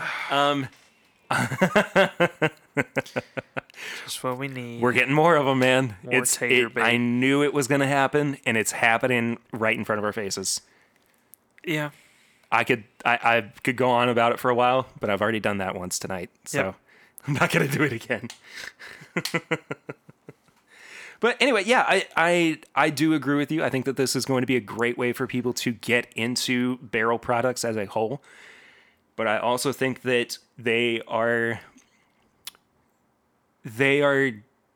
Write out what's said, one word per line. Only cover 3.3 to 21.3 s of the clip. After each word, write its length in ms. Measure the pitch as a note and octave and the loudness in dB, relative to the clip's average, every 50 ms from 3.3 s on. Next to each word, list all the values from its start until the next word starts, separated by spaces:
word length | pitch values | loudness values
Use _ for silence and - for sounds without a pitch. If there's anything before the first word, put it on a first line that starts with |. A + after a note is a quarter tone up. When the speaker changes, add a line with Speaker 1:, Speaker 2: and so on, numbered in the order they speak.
| _ - - _ - - - - - - - - - - - | _ -12 -12 _ -12 -14 -14 -14 -16 -16 -16 -14 -14 -14 -12
Speaker 2:
Just 200 | - - - - | -12 -10 -8 -6
what 140 | B2+ B2+ | -6 -6
we 100 | B2+ C3+ | -6 -8
need. 340 | C#3 C3 B2+ B2 A#2+ A#2 A#2 | -10 -10 -12 -12 -12 -4 0
Speaker 1:
We're 120 | A#2 B2 A#2 | 0 2 4
getting 200 | B2+ B2 B2+ C#3+ | 2 2 4 4
more 220 | D3+ D#3 E3+ E3+ | 4 6 6 6
of 120 | D3 C#3 | 4 4
'em, 120 | C3+ C3+ C3 | 2 2 4
man. 360 | B2+ B2+ B2+ C3 C3+ B2 G2+ - - | 4 4 4 4 2 0 -4 -10 -4
Speaker 2:
More 120 | B2 B2 | 0 0
Speaker 1:
It's, 200 | C3 B2+ B2 - | 2 2 2 0
Speaker 2:
tater 300 | - B2+ A#2+ B2+ B2 A#2+ | 0 0 2 4 4 4
Speaker 1:
it, 100 | A2 G#2+ | 2 0
I 140 | A#2+ A2+ A#2 | 0 2 2
Speaker 2:
bait. 60 | A#2+ A#2+ | 2 2
Speaker 1:
knew 440 | A#2+ A#2+ A#2+ B2 B2+ C3+ C#3 C#3+ D3 | 2 0 2 2 2 2 4 2 2
it 100 | C#3+ C#3 | 2 0
was 140 | D3 C3+ | 0 0
gonna 200 | C3 C#3+ C#3 C#3 | 2 2 2 2
happen, 500 | C3+ C#3+ C#3 C3+ C3 - D3 D3 D3 C#3 - - | 2 2 2 2 2 2 0 0 -2 -4 -4 -2
and 120 | B2+ A2+ | -2 0
it's 140 | A2 G#2 - - | 0 0 -2 -2
happening 640 | - B2 A#2 A2+ A2+ - B2+ B2+ A#2+ A#2 A#2 A#2 - _ _ | 2 2 4 4 2 2 0 0 0 0 -2 -4 -6 _ _
right 260 | - A2 A2 A2 A2+ | -6 -2 -2 -2 0
in 80 | A#2 G#2+ | -2 -2
front 140 | - A2 G#2+ | -4 -2 -2
of 60 | G#2 | -2
our 80 | G#2 G2+ | -4 -4
faces. 480 | A2+ G#2 F#2+ - G2+ F#2+ - - - - _ _ _ _ _ _ _ _ _ _ _ _ _ _ _ _ _ _ _ - | -4 -6 -6 -6 -6 -6 -6 -6 -6 -8 _ _ _ _ _ _ _ _ _ _ _ _ _ _ _ _ _ _ _ -8
Speaker 2:
Yeah. 280 | - D#3 D3+ D3 D3 - _ _ _ _ _ _ _ _ _ _ - | -6 -4 -4 -4 -6 -10 _ _ _ _ _ _ _ _ _ _ 0
Speaker 1:
I 120 | - A2+ A#2 | 0 2 2
could, 200 | - B2+ A#2 G#2 - _ - - | 2 0 0 -2 -8 _ -4 0
I, 140 | - A#2 - - | 0 0 2 4
I 180 | A#2 A#2 A#2 G#2+ G#2 - - - | 4 4 2 2 -2 -10 -6 -4
could 120 | C#3 B2+ | -2 0
go 140 | A#2 B2+ B2+ | 0 2 2
on 180 | B2 A#2+ B2 B2 | 4 4 4 4
about 220 | A#2+ A#2 A#2 A#2+ | 4 4 2 2
it 80 | A#2+ - | 2 0
for 100 | - B2+ | 0 0
a 60 | B2 | 2
while, 320 | A#2 B2 B2 B2+ C3 B2+ - - - | 4 4 2 2 0 -2 -4 -8 -6
but 100 | - G#2+ | -2 -2
I've 120 | G2+ G2 | 0 0
already 180 | G#2 G#2+ A2+ A2 | 0 0 0 0
done 200 | F#2+ G#2+ G2+ G2 | -2 -2 -2 -2
that 160 | F#2+ F#2+ - | -4 -4 -6
once 240 | F#2+ F2+ F2+ - - | -6 -6 -8 -8 -8
tonight, 300 | - - F#2+ F2+ - - _ _ - | -6 -6 -8 -8 -8 -10 _ _ -12
so 120 | - - C#3+ C#3 | -6 -4 -4 -4
Speaker 2:
Yep. 100 | F#3+ F#3+ - _ _ _ _ | -4 -6 -10 _ _ _ _
Speaker 1:
<laughs> 260 | _ _ _ - - | _ _ _ -10 -6
I'm 60 | - C#3+ | -4 0
not 160 | A#2+ F3 E3 | 0 0 2
gonna 160 | - D#3 D#3 | 2 0 0
do 160 | C#3 C#3+ - D3+ | 0 0 0 0
it 100 | C#3 A2+ | -2 -2
again. 360 | A2+ - - B2 G2+ - A2+ - - - - - - - - - - - - - - - - - | -6 -6 -6 -6 -6 -6 -10 -14 -18 -20 -20 -18 -16 -16 -16 -16 -18 -20 -20 -20 -20 -16 -10 -8
<laughs> 440 | E3+ - - - E3 - - E3 D3 - - D3 - _ - C#3 _ _ - - _ _ - - _ _ _ _ _ _ _ _ - - - - - - - - - | -8 -6 -4 -6 -6 -4 -6 -6 -6 -6 -10 -14 -12 _ -16 -16 _ _ -20 -20 _ _ -20 -20 _ _ _ _ _ _ _ _ -20 -20 -20 -20 -20 -20 -20 -6 -2
But 140 | - A#3 | -2 -2